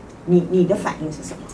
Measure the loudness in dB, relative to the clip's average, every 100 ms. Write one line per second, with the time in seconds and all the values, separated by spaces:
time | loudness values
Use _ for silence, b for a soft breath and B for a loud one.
0 | -20 -8 2 4 4 2 4 2 -2 -4
1 | -8 -8 -12 -14 -16